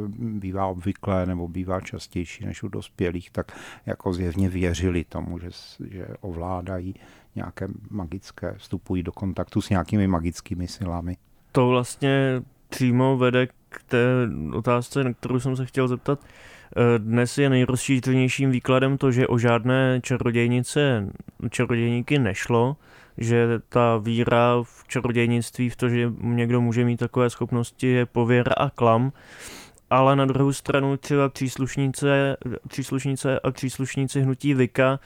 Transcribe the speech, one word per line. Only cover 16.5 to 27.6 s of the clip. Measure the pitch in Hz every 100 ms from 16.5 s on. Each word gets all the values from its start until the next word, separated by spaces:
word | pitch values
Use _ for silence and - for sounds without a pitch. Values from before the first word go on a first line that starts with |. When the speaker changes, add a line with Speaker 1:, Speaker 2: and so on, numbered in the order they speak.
| - - -
Speaker 2:
Eh, | 120 117
dnes | 110 117 120 -
je | 139
nejrozšířenějším | 127 127 127 - 131 131 131 127 - 135
výkladem | 123 - 127 135 135
to, | 139
že | 123 131
o | 123
žádné | 120 117 120 131 131 127
čarodějnice, | - 123 123 117 113 123 123 147 143 117 101 - - - 117
čarodějníky | - 120 120 117 120 120 147
nešlo, | 110 95 - 117 123 151 - - - -
že | 117 117 117 113 -
ta | 123 117 117
víra | 110 113 120 120 120 120
v | 117 - -
čarodějnictví, | 127 120 117 117 120 113 - 123
v | -
to, | 123
že | 120 120 -
někdo | 113 120 117 123
může | 120 117
mít | 120 120
takové | 120 127 120
schopnosti, | - 123 120